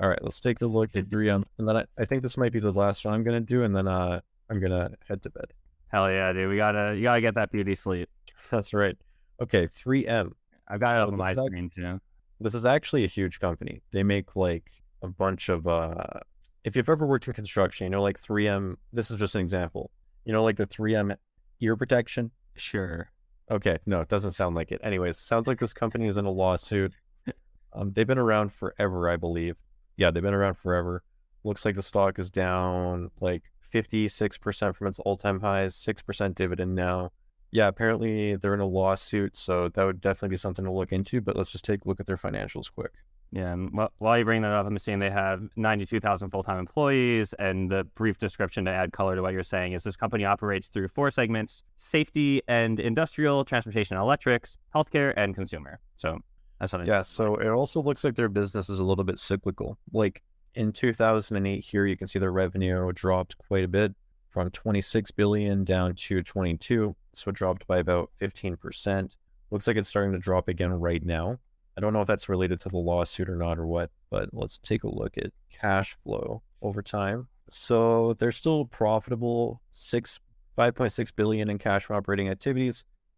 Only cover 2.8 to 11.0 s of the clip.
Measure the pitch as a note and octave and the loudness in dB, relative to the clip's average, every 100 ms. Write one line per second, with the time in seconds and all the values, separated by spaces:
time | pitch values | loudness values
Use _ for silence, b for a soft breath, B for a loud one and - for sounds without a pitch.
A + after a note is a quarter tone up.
2.8 | G2+ F#2+ G#2+ G#2+ A#2 A#2 A2 B2 A#2 G2 | 2 2 0 0 2 0 2 2 2 2
3.8 | F#2+ F#2 F2+ F2 - _ - G#2 F#2 F2+ | 2 0 0 -2 -6 _ -6 -2 0 0
4.8 | F2+ - - G2 - - - - _ _ | -2 -6 -10 -8 -8 -12 -14 -16 _ _
5.8 | - G#2 F#2+ F#2+ F#2 F#2 F#2+ G2+ G#2+ G#2 | -4 2 2 2 2 0 0 2 2 2
6.8 | G#2 G#2 A#2+ A#2+ A2+ G#2+ G#2 G#2+ G2 F#2+ | 0 0 2 4 4 2 0 0 0 -2
7.8 | G2 F2+ E2+ _ - - - A2+ G2 G#2 | -2 -4 -4 _ -20 -20 -4 -2 0 2
8.8 | G2+ - _ _ _ - A#2 G2+ E2+ - | 2 0 _ _ _ -10 2 2 2 -2
9.8 | B2+ C3+ A#2 A#2 F#2 - _ _ - G2+ | 0 0 2 0 -2 -6 _ _ -10 -2
10.8 | A#2+ A#2+ | 2 4